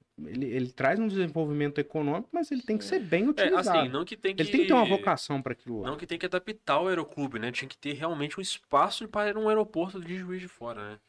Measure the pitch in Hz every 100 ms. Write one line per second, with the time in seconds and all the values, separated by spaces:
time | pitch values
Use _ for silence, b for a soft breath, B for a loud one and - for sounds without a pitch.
0 | _ - 76 117 135 127 127 - 139 196
1 | 220 196 175 156 151 147 147 143 143 160
2 | 147 156 247 339 302 262 - 214 - 370
3 | 185 165 240 294 208 359 185 170 131 135
4 | 180 220 190 196 214 269 349 262 208 196
5 | 202 151 - 139 131 120 - 113 101 147
6 | 175 170 180 180 185 214 - 143 185 175
7 | 147 - 139 117 117 123 135 - 147 135
8 | 165 156 151 - 185 - - 139 147 -
9 | 220 214 208 214 214 214 214 165 185 190
10 | 170 190 180 185 180 - 117 110 104 104